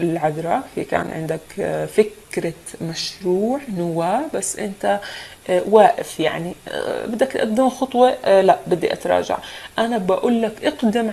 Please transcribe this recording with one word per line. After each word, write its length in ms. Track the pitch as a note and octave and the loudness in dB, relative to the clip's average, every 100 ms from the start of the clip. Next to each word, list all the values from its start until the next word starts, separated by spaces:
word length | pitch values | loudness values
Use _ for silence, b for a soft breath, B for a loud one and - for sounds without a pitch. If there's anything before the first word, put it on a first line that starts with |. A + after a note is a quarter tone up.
العذراء، 640 | E3+ E3 D#3 D#3 E3 A3+ C4+ | -2 0 -2 -2 -2 -2 -4
في 100 | - | -8
كان 260 | - E3+ E3+ | -4 -2 -4
عندك، 300 | D#3+ D#3+ D#3+ - - | -6 -6 -6 -8 -6
آه، 260 | E3+ D#3 D3+ | -4 -4 -2
فكرة 680 | - G#3+ - - - F3 - - - | 0 0 -2 -12 -6 -6 -6 -14 -10
مشروع 800 | E3 E3 - - F#3 F#3 G#3+ C#4 C4+ F#3 | -10 -8 -10 -6 -2 0 0 -2 -4 -4
نواة، 460 | E3+ E3 E3+ A3+ D#4 | -4 -2 0 -2 -2
بس 240 | - - - | -4 -6 -6
أنت، 420 | G#3+ G3 G#3 G3+ - B B B - | -8 -4 -2 -2 -4 B B B -2
آه، 120 | F3+ F#3+ | 0 6
واقف، 500 | A3 G3 - - - | 8 8 4 -4 -4
يعني، 340 | D#3 D#3+ E3+ - - | -2 -2 -6 -10 -10
آه، 380 | - - - - | -6 -4 -4 -4
بدك 200 | A3 C4 | 0 0
تقدم 420 | - A3 G#3+ C4 | 0 0 2 2
خطوة، 480 | B3 C4 A#3+ B3 - | 0 0 4 4 4
آه، 160 | - G3 | 4 6
"لا، 180 | F#3+ - E3 | 6 4 2
بدي 260 | F3 - | 0 0
أتراجع". 460 | - F3 - E3+ - - B B - | -2 0 0 0 -4 -6 B B -4
أنا 200 | A3+ G#3+ | -2 0
بقول 440 | F#3 F#3+ B3 A#3 | 0 2 2 2
لك 220 | A3 - | 0 -2
اقدم 460 | D4 D4 A3 A3+ A3 | -4 0 0 0 0